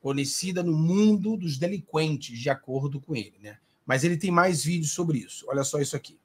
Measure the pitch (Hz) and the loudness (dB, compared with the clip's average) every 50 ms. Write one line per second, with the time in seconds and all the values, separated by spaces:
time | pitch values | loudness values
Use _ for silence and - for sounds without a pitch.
0 | - 139 139 143 139 135 - - 175 185 180 180 175 175 160 156 160 165 180 202 | -6 -4 -2 -2 -2 -2 -4 -4 -4 -4 -2 0 0 2 2 2 2 4 4 6
1 | 214 214 214 202 180 214 220 185 180 165 139 131 170 180 202 185 - - - 156 | 6 6 6 4 2 0 -2 -2 -4 -4 -4 -2 -2 -2 -4 -4 -6 -4 -2 0
2 | 160 156 151 - - - 117 117 120 143 135 - - - 131 135 139 143 139 139 | 0 2 0 -2 -4 -8 -10 -4 -2 -2 -2 -2 -4 -6 -4 -4 -4 -4 -6 -6
3 | 135 - 156 117 101 - _ _ 101 104 107 - _ _ _ _ _ - 131 131 | -8 -6 -6 -6 -6 -8 _ _ -20 -20 -20 -20 _ _ _ _ _ -2 0 2
4 | 131 170 175 156 185 190 175 170 180 185 180 143 131 151 175 170 156 147 - - | 2 2 2 2 0 2 4 4 6 4 4 2 0 0 0 0 -2 -2 -2 -2
5 | 175 165 147 120 - - - - - - 135 139 135 - - 147 143 - - 135 | -2 0 0 -2 -2 -6 -14 -14 -8 -4 -2 -2 -2 0 0 -2 -2 -2 -4 -6
6 | - - - _ _ | -8 -10 -20 _ _